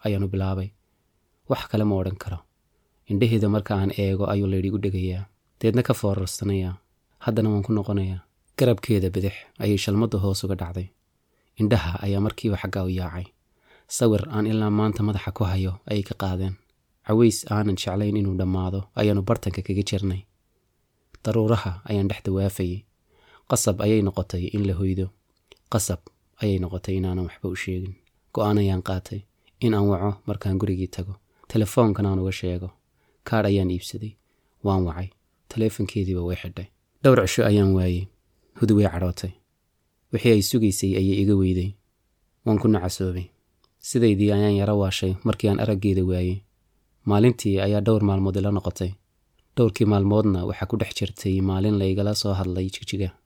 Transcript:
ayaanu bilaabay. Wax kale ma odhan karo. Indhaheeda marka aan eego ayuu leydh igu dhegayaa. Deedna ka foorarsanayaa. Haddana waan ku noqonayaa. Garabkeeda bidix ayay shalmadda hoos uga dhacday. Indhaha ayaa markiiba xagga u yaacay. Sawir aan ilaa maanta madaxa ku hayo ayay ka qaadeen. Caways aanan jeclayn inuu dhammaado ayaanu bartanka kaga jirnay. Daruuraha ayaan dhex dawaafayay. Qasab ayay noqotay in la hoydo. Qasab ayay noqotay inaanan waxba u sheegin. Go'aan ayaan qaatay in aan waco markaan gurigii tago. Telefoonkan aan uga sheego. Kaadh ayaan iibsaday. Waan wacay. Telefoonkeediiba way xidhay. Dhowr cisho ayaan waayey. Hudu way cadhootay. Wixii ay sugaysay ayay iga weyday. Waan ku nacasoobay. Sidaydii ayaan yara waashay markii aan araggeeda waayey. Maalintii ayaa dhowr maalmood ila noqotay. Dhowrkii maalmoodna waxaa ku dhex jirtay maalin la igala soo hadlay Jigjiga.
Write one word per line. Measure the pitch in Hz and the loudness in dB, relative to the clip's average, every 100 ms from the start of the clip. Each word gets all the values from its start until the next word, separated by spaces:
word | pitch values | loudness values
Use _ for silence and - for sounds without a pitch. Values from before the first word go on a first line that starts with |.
ayaanu | 110 98 98 | -4 -2 -2
bilaabay. | 98 95 95 98 - _ _ _ _ _ _ - | -2 -2 -2 -6 -12 _ _ _ _ _ _ -4
Wax | 135 - | -4 -2
kale | 107 104 | 0 2
ma | 95 | 0
odhan | 92 92 | -2 -6
karo. | - 87 - _ _ _ _ _ _ | -10 -12 -14 _ _ _ _ _ _
Indhaheeda | 101 117 113 104 | 0 2 4 2
marka | 104 101 101 | 0 0 0
aan | 98 101 | 0 0
eego | 98 98 95 | 0 0 0
ayuu | 101 98 | 0 0
leydh | 95 95 | 0 0
igu | 104 | -2
dhegayaa. | 101 95 92 92 101 _ _ _ | -2 -2 -4 -4 -10 _ _ _
Deedna | 113 113 | 0 2
ka | 123 | 0
foorarsanayaa. | 120 107 98 92 - 101 98 92 92 _ _ _ _ | 0 0 -2 -4 -6 -4 -2 -4 -8 _ _ _ _
Haddana | - 110 107 | -2 0 2
waan | 104 | 0
ku | 98 | 0
noqonayaa. | 107 98 101 95 92 - _ _ - | -2 0 -2 -2 -6 -12 _ _ 0
Garabkeeda | 127 107 - 104 92 | 2 2 0 0 0
bidix | 92 95 - - _ | -2 -4 -6 -16 _
ayay | 104 101 | 0 0
shalmadda | - 101 113 104 | 0 0 0 0
hoos | 95 95 | 0 -2
uga | 95 95 | -4 -4
dhacday. | 90 90 92 - _ _ _ _ _ - | -6 -8 -10 -14 _ _ _ _ _ -2
Indhaha | 107 110 85 85 | 2 2 0 -4
ayaa | 101 98 | -2 0
markiiba | 104 - 113 95 | -2 -2 -2 -2
xagga | 98 98 | -4 -4
u | 92 | -4
yaacay. | 92 87 90 92 _ _ _ _ _ _ | -4 -6 -8 -12 _ _ _ _ _ _
Sawir | - 120 104 - | 0 2 2 0
aan | 107 107 | -2 0
ilaa | 110 107 | 0 2
maanta | 104 107 104 | 2 2 0
madaxa | 104 101 - | 0 -2 -4
ku | - | -2
hayo | 95 92 92 92 - | -2 0 -2 -4 -6
ayay | 104 | -4
ka | 98 - | -4 -6
qaadeen. | 95 92 95 95 _ _ _ _ - | -4 -2 -4 -6 _ _ _ _ -2
Caways | 107 117 - - | 4 4 2 -2
aanan | 104 104 95 | -2 0 -2
jeclayn | - 95 104 104 | -2 -2 0 0
inuu | 101 92 | -2 0
dhammaado | 92 92 92 98 98 - | 0 0 -2 -4 -6 -2
ayaanu | 104 101 | 0 0
bartanka | 95 113 101 92 | 0 -2 -2 -6
kaga | 95 98 | -4 -4
jirnay. | 101 98 98 92 - _ _ _ _ _ _ _ _ - | -2 -2 -2 -4 -8 _ _ _ _ _ _ _ _ -10
Daruuraha | - 110 107 117 98 90 | -2 0 2 2 0 -8
ayaan | - 104 98 | -4 -2 -2
dhex | - | -2
dawaafayay. | 104 95 98 - 92 92 - _ _ _ _ _ _ | -4 -2 -2 -2 -4 -6 -12 _ _ _ _ _ _
Qasab | 123 - 92 | 0 0 0
ayay | 104 110 | 2 2
noqotay | 98 95 95 87 90 104 | 2 -2 -6 -4 -4 -2
in | |
la | 98 | -2
hoydo. | 87 95 95 95 - _ _ _ _ _ | 0 -2 -2 -4 -8 _ _ _ _ _
Qasab | 113 - 87 - _ _ _ | -4 -2 -6 -8 _ _ _
ayay | 104 95 | -2 0
noqotay | 87 90 - 95 | -2 -6 -4 -2
inaanan | 92 92 85 | -2 -2 -6
waxba | - 98 | -6 -8
u | 92 | -6
sheegin. | - 92 95 95 _ _ _ - | -6 -6 -8 -12 _ _ _ -4
Go'aan | 104 104 | 0 2
ayaan | 98 92 | 2 0
qaatay | 92 92 - 104 - _ _ _ | -2 -6 -6 -12 -12 _ _ _
in | 120 107 | 0 2
aan | 101 | 2
waco | 92 101 101 - | 2 -2 -4 -8
markaan | 101 101 95 | -6 -4 -2
gurigii | 101 92 92 | -2 -2 -4
tago. | - 92 95 _ _ _ | -8 -10 -12 _ _ _
Telefoonkan | 113 104 - 110 98 101 | -2 0 2 2 2 0
aan | 95 | 0
uga | 95 | -2
sheego. | 95 90 90 92 - _ _ _ _ - | -4 -6 -6 -8 -14 _ _ _ _ -4
Kaadh | 110 104 | 0 2
ayaan | 98 92 | 2 2
iibsaday. | 90 - 101 107 - _ _ _ _ | -2 -6 -10 -12 -14 _ _ _ _
Waan | 104 95 87 | 0 2 0
wacay. | 80 95 - _ _ _ | -4 -10 -12 _ _ _
Telefoonkeediiba | - 110 - 98 104 95 90 | -2 -2 -2 -4 -2 -2 -2
way | 87 90 | -4 -6
xidhay. | 92 90 95 _ _ _ | -8 -12 -16 _ _ _
Dhowr | 139 123 95 | 4 6 4
cisho | - 110 | 2 4
ayaan | 104 98 95 | 6 6 4
waayey. | 90 90 95 _ _ _ _ - | 2 -2 -6 _ _ _ _ -2
Hudu | 113 104 | 4 4
way | 101 | 4
cadhootay. | 87 90 87 92 - _ _ _ _ _ _ _ | 2 -2 -4 -8 -12 _ _ _ _ _ _ _
Wixii | 113 123 | 0 4
ay | 110 | 4
sugaysay | 98 127 107 95 95 95 | 4 2 2 2 0 2
ayay | 95 98 | 2 2
iga | 98 101 | 4 4
weyday. | 92 90 92 101 _ _ _ _ _ _ - | 4 2 -2 -6 _ _ _ _ _ _ 0
Waan | 107 | 2
ku | 110 | 4
nacasoobay. | 107 92 - 95 90 90 _ _ _ _ _ | 2 0 -4 -4 -4 -8 _ _ _ _ _
Sidaydii | - 123 113 101 104 | -6 2 4 4 4
ayaan | 101 104 101 | 4 4 2
yara | 101 104 | 2 2
waashay | 95 - 92 92 | 0 0 -2 -2
markii | 113 104 110 | -2 0 0
aan | 101 | 2
araggeeda | 110 101 101 95 | 0 0 2 2
waayey. | 92 90 90 95 - _ _ _ _ _ - | 2 0 -2 -4 -8 _ _ _ _ _ 0
Maalintii | 101 120 117 104 98 | 4 6 4 0 2
ayaa | 98 104 | 2 2
dhowr | 104 110 | 2 2
maalmood | 101 98 95 95 | 4 2 0 0
ila | 101 | 0
noqotay. | 101 95 - 92 98 _ _ _ _ _ - | 0 -2 -4 -6 -8 _ _ _ _ _ 0
Dhowrkii | 113 - 107 | 2 2 2
maalmoodna | 101 98 104 107 92 90 | 4 4 4 4 2 -2
waxaa | - 98 | -6 -4
ku | 107 | -4
dhex | - - | -4 -4
jirtay | 95 - 101 95 | -6 -4 -2 0
maalin | 95 92 104 104 | 0 0 2 2
la | 95 | 2
igala | 95 101 104 | 2 0 0
soo | 101 | -2
hadlay | 92 92 90 92 | -2 -2 -2 -4
Jigjiga. | - - 98 92 - | -6 -8 -4 -4 -6